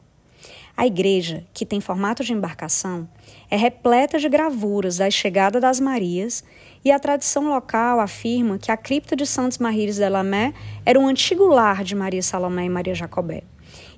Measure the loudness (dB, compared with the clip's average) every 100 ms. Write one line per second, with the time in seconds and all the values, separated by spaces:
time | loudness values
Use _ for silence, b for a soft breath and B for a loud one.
0 | _ _ B B B B B -2 0 2
1 | 0 0 -2 -10 -12 -12 -6 -6 -4 -2
2 | -2 -2 -4 -4 -4 -8 -4 -4 -4 -6
3 | -10 B B B B 0 0 2 2 4
4 | 4 0 2 2 2 -2 -2 -2 -2 0
5 | 0 0 0 2 2 4 2 2 0 0
6 | -2 -4 -4 -8 B B B B 2 2
7 | 2 0 0 0 0 -2 -2 0 2 2
8 | 0 -4 -4 -2 0 -2 -4 -4 -2 -4
9 | -2 -4 -2 0 -2 -2 -2 -2 -2 0
10 | 0 0 0 0 -2 B B B 4 4
11 | 4 2 0 4 6 6 4 2 -4 -4
12 | -2 -2 -2 -2 -2 -2 -2 -2 -4 -6
13 | -6 -6 -6 -8 -14 -20 B B B